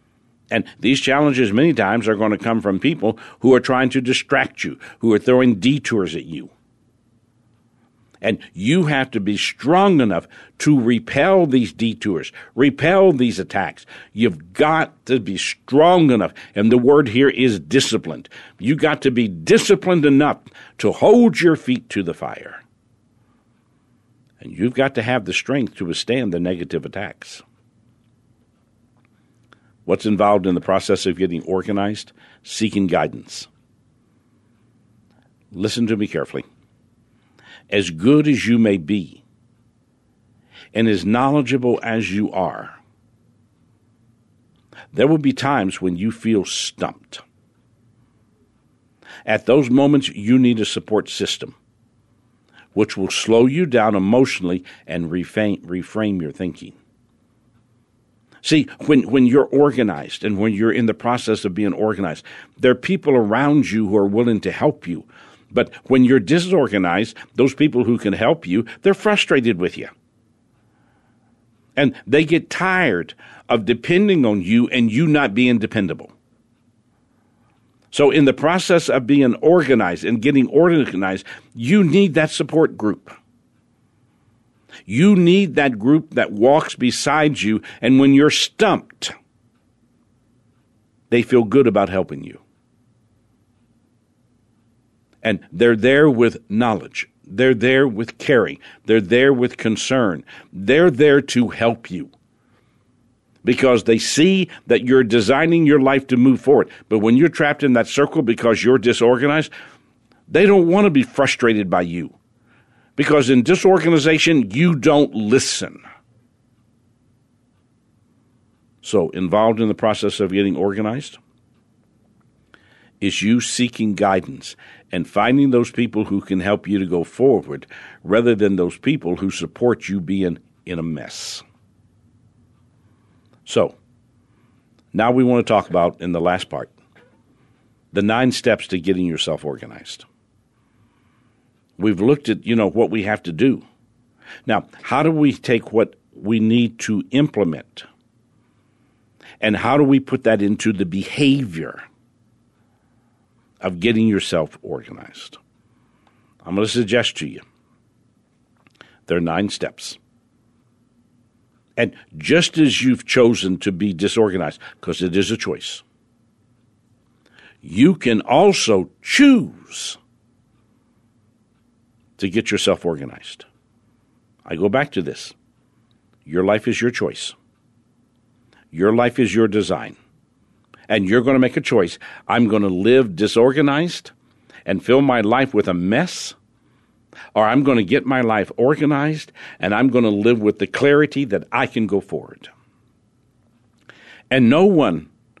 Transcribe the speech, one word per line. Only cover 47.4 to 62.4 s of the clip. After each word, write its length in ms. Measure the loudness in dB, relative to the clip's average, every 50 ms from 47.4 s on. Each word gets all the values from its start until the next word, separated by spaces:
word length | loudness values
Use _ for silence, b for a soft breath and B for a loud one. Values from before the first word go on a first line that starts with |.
| _ _ _ _ _ _ _ _ _ _ _ _ _ _ _ _ _ _ _ _ _ _ _ _ _ _ _ _ _ _ _ _ B B B B B
At 200 | -4 -4 -2 0
those 240 | 2 2 2 2 2
moments, 400 | 2 4 4 4 4 2 0 -2
you 280 | -10 -6 0 2 4 4
need 220 | 4 4 2 0
a 60 | -2
support 440 | -4 -6 -8 -8 -2 -2 -2 -2 -4
system, 460 | -6 -6 -6 -6 -6 -8 -10 -16 -18 _ _ _ _ _ _ _ _ _ _ _ _ _ _ _ _ _ _ b b b b b -2
which 240 | -2 -2 -2 -2 -6
will 120 | -6 -6
slow 360 | -4 -6 -2 2 4 4 4
you 200 | 4 2 0 -2
down 300 | 0 0 0 2 2 0
emotionally 680 | 0 0 2 2 2 2 2 -2 -6 -6 -4 -6 -6 B B B B B
and 240 | B -10 -8 -8 -6
reframe, 520 | -6 -8 -8 -6 -4 -4 -2 -2 -4 -6 -8
reframe 560 | -10 -10 -10 -10 -10 -8 -6 -4 -4 -4 -6
your 100 | -6 -8
thinking. 420 | -10 -10 -10 -10 -10 -12 -20 -20 -20 _ _ _ _ _ _ _ _ _ _ _ _ _ _ _ _ _ _ _ _ _ _ _ _ _ _ _ _ _ _ _ b b
See, 260 | b 0 0 0 0 B B B -2
when, 240 | 2 2 2 2 2
when 180 | 2 2 4 4
you're 180 | 4 4 2
organized 800 | 2 2 2 2 2 2 0 -2 -2 -2 -6 -10 -14 -14 -8 -6
and 140 | -6 -4 -2
when 160 | -2 -2 -2
you're 180 | 0 0 0
in 160 | 0 0 0 -2
the 60 | -2
process 520 | -2 -2 -2 -2 -2 -2 -4 -4 -2 -4
of 80 | -6 -4
being 200 | -2 -4 -4 -2
organized, 520 | -2 -2 -4 -2 -4 -6 -8 -8 -10 B B B B